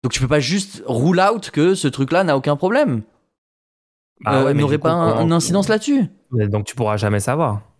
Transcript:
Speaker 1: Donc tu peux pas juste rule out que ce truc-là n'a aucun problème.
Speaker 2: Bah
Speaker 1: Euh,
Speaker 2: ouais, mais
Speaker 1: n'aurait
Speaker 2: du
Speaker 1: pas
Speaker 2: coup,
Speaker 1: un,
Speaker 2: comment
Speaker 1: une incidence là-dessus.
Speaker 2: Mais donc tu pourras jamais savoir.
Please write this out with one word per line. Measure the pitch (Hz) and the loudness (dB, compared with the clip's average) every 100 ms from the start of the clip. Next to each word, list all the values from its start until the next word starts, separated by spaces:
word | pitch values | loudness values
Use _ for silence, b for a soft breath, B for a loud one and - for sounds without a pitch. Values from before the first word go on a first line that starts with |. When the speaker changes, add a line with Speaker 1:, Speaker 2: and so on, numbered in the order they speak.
Speaker 1:
Donc | 127 | -4
tu | - | -4
peux | 127 | 0
pas | 151 | 0
juste | 127 196 190 - - | 0 -4 -4 -12 -6
rule | 117 147 175 | 0 2 4
out | 190 226 - | 2 0 -4
que | - 170 190 | 0 2 2
ce | 143 | -2
truc-là | 127 135 170 | -2 0 0
n'a | 185 139 | 2 0
aucun | 139 143 | 0 -2
problème. | 185 240 277 117 107 _ _ _ _ _ _ _ _ _ _ _ | 0 0 0 -2 -6 _ _ _ _ _ _ _ _ _ _ _
Speaker 2:
Bah | 107 135 | -2 0
Speaker 1:
Euh, | 135 | 2
Speaker 2:
ouais, | |
mais | 143 | 2
Speaker 1:
n'aurait | 147 147 | 0 0
Speaker 2:
du | |
Speaker 1:
pas | 160 | 0
Speaker 2:
coup, | 165 | 0
Speaker 1:
un, | 165 | 0
Speaker 2:
comment | 113 | 2
Speaker 1:
une | 165 | 2
incidence | 165 160 185 196 | 2 2 0 2
là-dessus. | 214 247 277 196 - _ | 0 2 0 0 -4 _
Speaker 2:
Mais | 123 104 | -2 0
donc | 104 | -2
tu | 104 | -4
pourras | - 107 107 | -4 -2 0
jamais | 107 104 | 0 0
savoir. | 104 143 151 104 - | 0 0 0 -2 -10